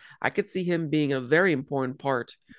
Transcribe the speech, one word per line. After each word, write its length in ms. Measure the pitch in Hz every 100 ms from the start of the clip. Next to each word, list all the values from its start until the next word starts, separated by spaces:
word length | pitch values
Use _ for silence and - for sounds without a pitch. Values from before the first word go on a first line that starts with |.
| - -
I 100 | 131
could 180 | - 202
see 160 | 190 175
him 240 | 170 156
being 240 | 156 147
a 80 | 135
very 320 | 123 160 190
important 440 | 139 135 139 131 127
part 380 | 139 127 - - _